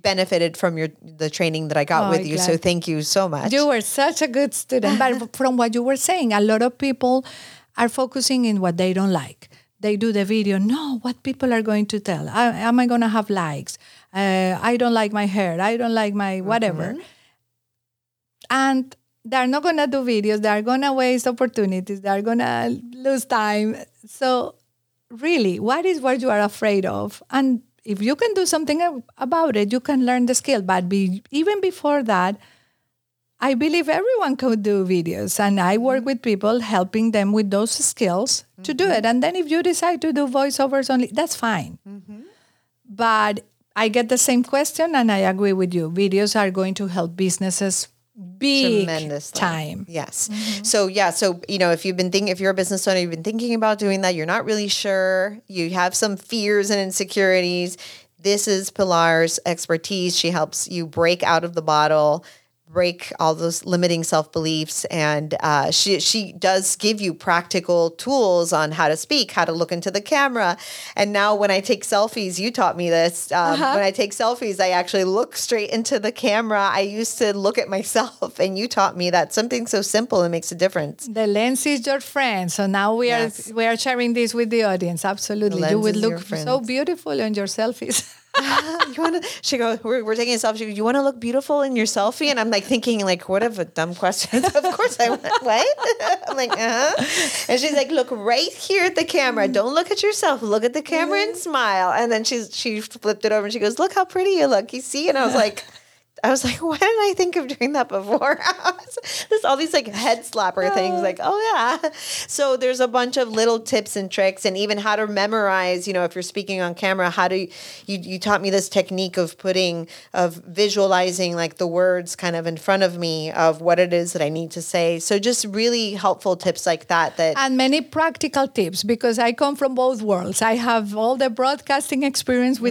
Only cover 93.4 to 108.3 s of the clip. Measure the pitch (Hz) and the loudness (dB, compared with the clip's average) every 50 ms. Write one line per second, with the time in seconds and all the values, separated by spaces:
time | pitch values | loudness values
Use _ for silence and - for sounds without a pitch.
93.4 | 226 240 220 196 165 - - - 160 175 175 - 202 180 185 - - - 220 247 | 0 0 -2 -4 -8 -6 -4 -4 -4 -4 -2 -2 -2 -2 0 -2 -2 -2 0 0
94.4 | 254 381 - 294 285 370 - - 453 494 - - 240 233 254 - - - 403 480 | 0 2 2 2 0 0 0 0 0 0 2 2 2 2 0 0 -2 -2 -2 0
95.4 | 269 240 214 233 - 523 - - - 440 466 466 - - 359 359 - - 285 269 | 2 2 2 4 2 2 0 0 0 -2 0 0 0 -2 -2 -2 -4 -4 -4 -2
96.4 | 254 233 208 190 226 233 233 233 269 311 381 - 254 - - - 330 285 - - | -2 -2 -2 -2 0 0 2 2 2 2 0 0 -2 -2 0 0 0 -2 -2 -4
97.4 | - - 247 247 269 311 294 285 269 233 330 262 247 254 254 214 196 220 240 262 | -2 0 0 0 0 2 2 0 0 2 0 0 0 0 -4 -4 -2 0 0 0
98.4 | 339 370 - - - - 370 392 349 370 359 330 330 330 - 330 277 254 233 320 | 0 -2 -6 -8 -4 0 2 2 2 2 0 0 -2 0 0 2 2 2 2 2
99.4 | 294 277 254 247 220 247 285 320 359 349 415 - - 415 427 - 440 339 277 226 | 0 2 2 2 0 2 2 0 0 0 0 0 0 0 2 2 2 2 2 0
100.4 | 226 208 208 214 220 240 240 311 302 - 339 320 339 302 403 392 415 415 339 349 | 0 0 0 2 2 0 -2 -4 -4 -2 -2 0 0 0 0 0 0 -2 -4 -6
101.4 | - 349 302 262 240 214 196 185 185 180 - 214 233 233 233 220 226 - 262 240 | -4 -2 0 0 2 2 2 2 2 2 2 2 2 2 0 0 0 -2 -2 -4
102.4 | 220 - - - - 247 214 214 214 - - 233 - 208 208 208 - 214 214 214 | -4 -6 -8 -6 -4 -4 -4 -4 -6 -10 -12 -4 -2 -2 0 0 0 0 2 0
103.4 | 202 208 220 240 202 208 240 - 339 381 - 403 370 370 - - 370 403 392 339 | 0 -2 -2 -2 0 0 2 2 0 0 2 0 -2 0 0 0 0 2 2 4
104.4 | 294 277 247 196 226 233 - 254 262 - - 277 311 349 277 269 254 220 - 262 | 4 4 4 2 0 -2 -8 -12 -10 -8 -6 -2 0 0 2 2 2 2 2 2
105.4 | 214 208 202 - - - - - _ _ _ _ _ _ _ - - 220 262 262 | 2 2 0 -6 -12 -16 -18 -20 _ _ _ _ _ _ _ -2 0 2 2 2
106.4 | - 247 240 - 330 330 311 294 392 403 453 440 415 403 370 - 370 359 339 349 | 0 -2 -4 -4 -4 -4 0 2 2 2 4 4 2 2 2 0 0 0 0 -2
107.4 | 277 254 277 - 240 269 294 277 240 - 196 196 190 202 226 277 - 277 | -4 -4 -4 -4 -2 0 0 0 0 0 -2 -4 -2 0 0 2 2 2